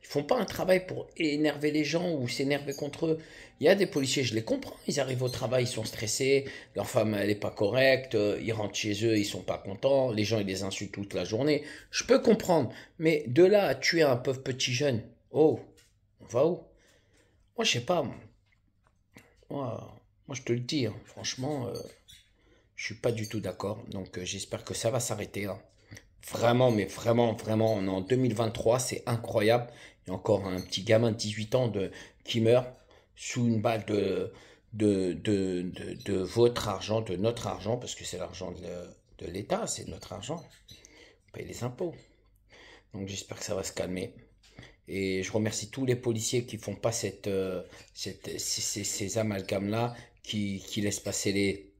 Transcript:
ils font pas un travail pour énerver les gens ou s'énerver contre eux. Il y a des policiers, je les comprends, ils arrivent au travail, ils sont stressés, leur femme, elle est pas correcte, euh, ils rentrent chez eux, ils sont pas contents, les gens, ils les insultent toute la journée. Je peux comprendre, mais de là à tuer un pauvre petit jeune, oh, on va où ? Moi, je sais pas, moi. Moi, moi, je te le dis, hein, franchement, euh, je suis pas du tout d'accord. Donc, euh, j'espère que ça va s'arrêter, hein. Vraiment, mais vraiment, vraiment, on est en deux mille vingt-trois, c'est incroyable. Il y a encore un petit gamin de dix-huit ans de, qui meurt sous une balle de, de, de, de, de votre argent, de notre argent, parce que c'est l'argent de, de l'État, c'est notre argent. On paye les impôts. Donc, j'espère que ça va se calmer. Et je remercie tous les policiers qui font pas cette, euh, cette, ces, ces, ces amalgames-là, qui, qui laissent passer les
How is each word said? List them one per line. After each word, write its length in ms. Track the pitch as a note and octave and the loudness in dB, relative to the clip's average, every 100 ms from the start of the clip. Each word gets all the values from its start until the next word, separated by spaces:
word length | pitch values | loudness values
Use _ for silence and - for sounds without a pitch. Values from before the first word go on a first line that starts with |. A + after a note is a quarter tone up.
ils 40 | - | -2
font 160 | C#3+ | -4
pas 140 | D3 B3+ | 2 0
un 80 | F#3+ | 0
travail 400 | - E3 F#3 F#3 | -2 4 4 4
pour 220 | B2+ - - | -8 -8 -2
énerver 540 | D#3+ D3 D3+ C#3+ D3+ | 0 2 2 2 0
les 120 | D3+ | 2
gens 280 | D3 E3 F3+ | 0 0 0
ou 140 | D#3 A#2+ | -2 -2
s'énerver 460 | - C#3 C#3+ C#3+ | 0 0 0 -2
contre 340 | C#3 C#3+ - D#3+ | -6 -6 -2 0
eux. 120 | D#3+ - - - _ | 0 -4 -18 -20 _
Il 60 | C#3+ | 4
y 40 | |
a 40 | |
des 140 | G3 F#3 | 6 4
policiers, 360 | D3+ C3+ - | 2 0 0
je 120 | B2 A2 | 0 0
les 80 | |
comprends, 320 | - C4+ - - - | 0 -4 -4 -10 -4
ils 140 | C#3 | -2
arrivent 240 | C3 B2+ | 0 0
au 60 | B2+ | -2
travail, 340 | B2+ B2+ B2+ | -2 0 0
ils 40 | B2 | 0
sont 180 | - A2 | -2 -6
stressés, 600 | - G#2+ - C3+ C#3 C3+ - - - | -6 -4 0 4 4 2 -12 -10 -6
leur 120 | G#2+ | 0
femme, 280 | B2 A2 G#2 | 2 2 2
elle 160 | G2+ | 2
est 40 | G#2 | 0
pas 140 | G2+ | -2
correcte, 640 | - G2+ B2 C3+ C3 B2+ | 0 2 6 6 4 2
euh, 260 | G#2+ G#2 D#2+ | 2 2 0
ils 100 | - | -2
rentrent 220 | G#2+ G#2 - | -2 -4 -4
chez 300 | G#2+ G2+ A2+ | -2 0 2
eux, 120 | A2 | 2
ils 80 | G2+ | 0
sont 160 | G2+ | -4
pas 160 | F2 F#2 | -4 -6
contents, 540 | - G2 C3+ C#3 B2+ | -6 -2 2 4 2
les 140 | G#2+ G#2 | 0 0
gens, 140 | A2 | 0
ils 60 | G2+ | 0
les 160 | F#2+ | -2
insultent 320 | G2 - G2+ | -4 -6 -8
toute 220 | - G2+ F#2 | -8 -6 -4
la 80 | |
journée. 400 | F2+ G#2+ C#3+ D3 - - - | -2 0 2 0 -2 -16 -8
Je 140 | - | -6
peux 160 | - B3+ | 4 6
comprendre, 520 | B3 G#3 - E3 A#2+ - - - | 6 4 4 2 2 -6 -20 0
mais 240 | D#3+ D#3+ - | 2 2 2
de 180 | B2 | 8
là 220 | F#3 G#3 F#3 | 8 8 4
à 80 | |
tuer 300 | C3 - E3+ | 2 2 4
un 140 | D3 A#2+ | 6 4
pauvre 260 | - B2+ | 0 -2
petit 300 | B2+ B2+ - | -4 -2 -2
jeune, 280 | A#2+ C#3+ A2+ - - _ | 2 2 0 -4 -18 _
oh, 280 | B2+ D#3 A#2+ - - _ _ _ _ | 4 4 4 -6 -20 _ _ _ _
on 60 | - | -4
va 200 | A#2 D#3 | 2 2
où ? 160 | F3+ - _ _ _ _ _ _ _ _ - | 0 -10 _ _ _ _ _ _ _ _ -2
Moi, 60 | |
je 80 | A3+ | 0
sais 140 | A#2+ - | 0 2
pas, 180 | F3 | 0
moi. 120 | A#2+ D#2 - _ _ _ _ _ _ _ _ - _ _ _ | 0 -6 -18 _ _ _ _ _ _ _ _ -20 _ _ _
Moi, 500 | C#3+ B2+ G#2+ - - _ _ - | -6 -6 -8 -12 -20 _ _ -12
moi, 100 | C3 | -10
je 60 | |
te 100 | - | -2
le 60 | A#2+ | -2
dis, 260 | A#2+ D#3 A2 | 0 -2 -2
hein, 100 | G2+ - | -4 -16
franchement, 640 | - G#2 - C3 D3 A2+ | -10 -8 -4 -4 -4 -6
euh, 60 | A2+ - - _ - _ _ _ _ _ - | -8 -12 -18 _ -20 _ _ _ _ _ -12
je 100 | - | -10
suis 100 | G#2+ | -2
pas 160 | B2 | -2
du 160 | A2 G#2 | 0 -4
tout 140 | A2 | -4
d'accord. 420 | G2 F2+ G2 G#2+ - | -6 -6 -6 -6 -8
Donc, 280 | G2+ F#2 - | -10 -8 -8
euh, 80 | F2+ | -8
j'espère 380 | G2 - G#2 | -8 -8 -10
que 100 | - | -8
ça 160 | F#2 A2+ | -2 0
va 120 | B2 | 0
s'arrêter, 440 | B2 G#2 F#2 - G2+ | -2 -4 -6 -6 -6
hein. 160 | F#2+ - _ _ - _ _ - | -8 -12 _ _ -20 _ _ -12
Vraiment, 400 | - A#2 B2 B2+ | 0 4 6 6
mais 140 | A2 F#2+ | 4 0
vraiment, 480 | - A#2 A#2 A#2 | -2 2 4 4
vraiment, 420 | G#2 - A2 A2 G#2+ | 2 0 2 4 2
on 100 | F#2+ | 0
est 40 | |
en 100 | F#2+ | -2
deux 160 | F#2 B2+ | 0 2
mille 180 | C3 | 2
vingt-trois, 460 | G#2 A2+ A2 A2+ B2+ | 2 -2 2 2 4
c'est 240 | B2+ - - | 2 -4 -2
incroyable. 640 | A2+ - A2 G#2+ A#2+ B2 - - _ - | -2 0 2 4 4 2 -14 -20 _ -8
Il 40 | |
y 20 | |
a 40 | F#2+ | -6
encore 320 | - G2+ F#2+ | 2 2 2
un 140 | F#2 | -4
petit 220 | F2+ - | -4 -6
gamin 280 | F#2+ A2 A#2+ | 4 4 4
de 60 | G#2 | 0
dix-huit 360 | G#2+ G#2+ G#2+ B2+ | -4 -6 0 0
ans 120 | B2 | 2
de, 240 | G2 F#2 - - _ | -2 -4 -8 -18 _
qui 160 | - A#2+ | -4 2
meurt 280 | A2 A#2+ B2+ - _ - _ - | 6 4 4 -12 _ -20 _ -16
sous 280 | - - A#2+ | -8 0 2
une 160 | A2+ | 4
balle 240 | A2+ A2 G2+ | 2 0 0
de, 460 | G#2 G2 F#2 G2 - - - _ | 0 2 -2 -4 -10 -20 -20 _
de, 400 | G#2+ G#2 G2 F#2 | 2 4 4 2
de, 520 | E2 G2+ G2+ F#2+ F2+ | -2 0 2 2 -2
de, 300 | F2+ F#2+ F#2+ F2+ - | -4 -8 -10 -10 -4
de 80 | |
votre 560 | F#2+ F2+ A#2 A#2+ A#2+ G#2+ | -2 -2 4 4 4 -4
argent, 320 | F#2+ - A2 | -4 -2 -2
de 160 | A2 F2+ | -2 0
notre 300 | G#2+ A#2+ A2 | 0 0 -6
argent, 280 | F#2+ F#2+ B2 | -6 -4 -4
parce 180 | - | -6
que 120 | - F2 | -12 -10
c'est 120 | F2+ | -8
l'argent 340 | F2 - F#2 | -10 -8 -10
de, 760 | F2 F2 F2 F2+ - _ - F2 | -10 -10 -12 -12 -18 _ -14 -10
de 40 | |
l'État, 380 | F2 A2 G3 A3 | -10 -4 -4 -4
c'est 220 | - F#2 | -6 -8
notre 240 | D#2+ - | -12 -12
argent. 280 | G2 G2 E3+ - - _ - - - - _ _ | -12 -8 -10 -10 -20 _ -20 -20 -20 -20 _ _
On 40 | |
paye 120 | - E2 | -14 -12
les 200 | F2+ A#2+ | -8 -8
impôts. 280 | B2+ F3 - - _ _ _ _ - - - _ | -4 -6 -6 -20 _ _ _ _ -20 -20 -20 _
Donc, 160 | - F#2+ | -10 -8
j'espère 300 | G2 - G#2+ | -10 -10 -10
que 60 | - | -6
ça 100 | F#2+ | -6
va 80 | |
se 100 | F#2+ | -6
calmer. 420 | - F2+ F2+ F#2+ - - _ - - - _ - | -6 -6 -4 -8 -12 -20 _ -20 -20 -20 _ -10
Et 340 | F2+ F#2+ F#2+ | -4 -2 -2
je 100 | F#2 | -2
remercie 360 | A2 G#2+ G#2+ G#2 | -2 -2 -4 -8
tous 160 | - C3 | -4 -2
les 120 | A#2+ | 0
policiers 480 | A#2+ A2 A2 B2 A#2 | 0 -2 0 -2 -2
qui 120 | G#2 | -8
font 180 | - G2+ | -8 -4
pas 180 | A#2 | -4
cette, 340 | A2 G2+ - G#2 | -2 -6 -6 -4
euh, 340 | F#2+ F#2 F2+ F2+ - - | -2 -2 -4 -10 -18 -20
cette, 460 | - G2+ F#2+ - E2+ | -12 -12 -10 -10 -8
ces, 220 | - - | -4 -4
ces, 220 | - G#2 G2 | -4 -4 -4
ces 320 | - G2 G#2+ | -4 -2 0
amalgames-là, 760 | A2 G2 F2+ G2 G2 A2 A#2 A#2+ - _ | 0 -2 -2 -2 0 0 -2 -4 -18 _
qui, 400 | - G#2+ G2+ G2 - | -6 -2 -2 -4 -6
qui 140 | - | -4
laissent 220 | G2+ G2 | -2 -2
passer 320 | - F#2+ G#2+ | -4 -2 0
les 400 | G2 G2 F2+ - | 2 0 0 -10